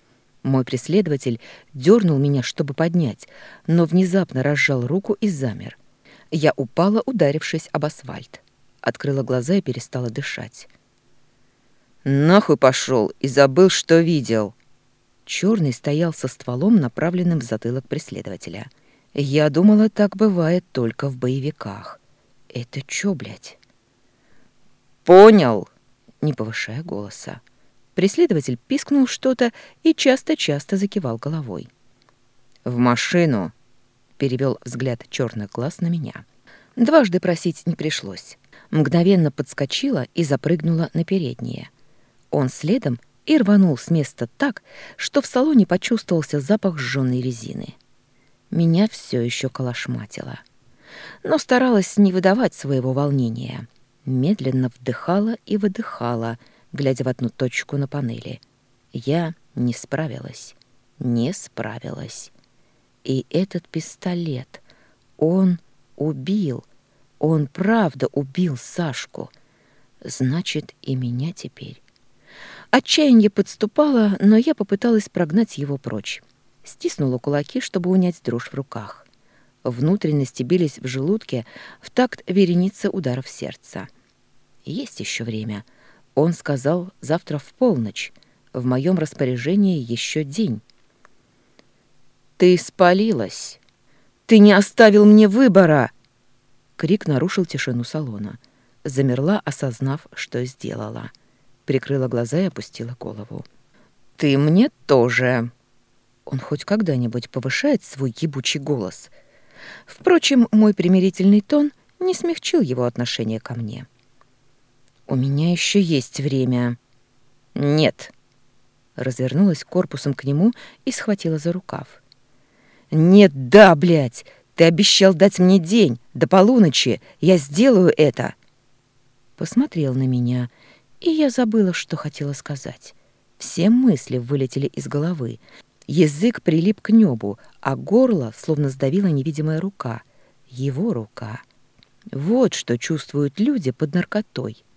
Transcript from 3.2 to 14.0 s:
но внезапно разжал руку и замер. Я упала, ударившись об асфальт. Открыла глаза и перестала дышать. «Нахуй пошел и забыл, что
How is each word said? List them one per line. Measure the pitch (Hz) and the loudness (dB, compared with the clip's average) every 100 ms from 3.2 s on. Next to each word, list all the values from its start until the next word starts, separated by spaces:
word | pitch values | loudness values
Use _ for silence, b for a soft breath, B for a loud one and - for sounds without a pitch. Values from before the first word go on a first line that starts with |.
| - B B B - | -18 B B B 0
но | 170 160 | 2 2
внезапно | 175 185 190 170 131 | 2 2 0 -2 -4
разжал | 139 143 - 131 120 | -2 -2 -2 -2 -2
руку | 185 - | -4 -4
и | 208 208 | -4 -2
замер. | 147 127 98 - - _ _ b b b | -2 -6 -6 -14 -18 _ _ b b b
Я | 165 147 - | 0 0 0
упала, | 131 - 190 220 - | -4 0 0 0 -2
ударившись | 226 143 151 - 160 - | 0 0 0 -6 -8 -8
об | 151 147 | -6 -6
асфальт. | - 131 - - - _ _ _ _ | -8 -16 -16 -18 -20 _ _ _ _
Открыла | - - 143 135 | -8 -6 -4 -4
глаза | 117 127 127 | -2 -4 0
и | 196 | -2
перестала | 139 120 - 127 120 | -2 -10 -10 -8 -8
дышать. | 117 - - 113 - - _ _ _ _ _ _ _ _ _ _ _ _ _ | -8 -10 -12 -14 -18 -20 _ _ _ _ _ _ _ _ _ _ _ _ _
«Нахуй | 135 139 156 202 - 147 | -2 2 6 4 4 4
пошел | 131 - - 123 104 - | 4 2 -2 0 0 -2
и | 135 | -2
забыл, | 131 139 131 190 | 4 4 6 4
что | - - 165 | 4 2 4